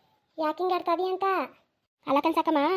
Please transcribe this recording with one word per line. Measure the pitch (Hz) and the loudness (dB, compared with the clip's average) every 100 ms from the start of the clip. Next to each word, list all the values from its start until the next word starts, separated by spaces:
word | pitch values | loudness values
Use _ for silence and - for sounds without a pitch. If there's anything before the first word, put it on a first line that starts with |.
| _ _ _ - | _ _ _ -6
ಯಾಕ್ | 311 311 | -4 -2
ಹಿಂಗ್ | 359 | -2
ಆಡ್ತಾ | 359 339 | -2 0
ಇದೀ | 339 370 | -2 -2
ಅಂತ? | 370 392 370 - - _ _ _ _ - | -2 0 -2 -4 -10 _ _ _ _ -2
ಅಲ್ಲ | 277 | 0
ಕಣ್ | 330 | 2
ಸಾಕಮ್ಮ, | 330 320 311 294 | 0 2 2 2